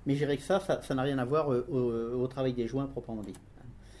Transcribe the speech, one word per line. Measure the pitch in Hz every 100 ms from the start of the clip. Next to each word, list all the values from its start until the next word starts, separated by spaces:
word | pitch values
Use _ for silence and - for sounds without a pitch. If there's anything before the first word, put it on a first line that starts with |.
| -
mais |
je | 139
dirais | 143 143
que |
ça, | - 190
ça, | - 139
ça | -
n'a | 135
rien | 135 135
à | 120
voir, | 151 147
euh, | 123 127
au, | 135 123 117 117 123
au | 127
travail | 131 131
des | 123 113
joints | 131 139
proprement | 127 117 110
dit. | 101 - - - - - - -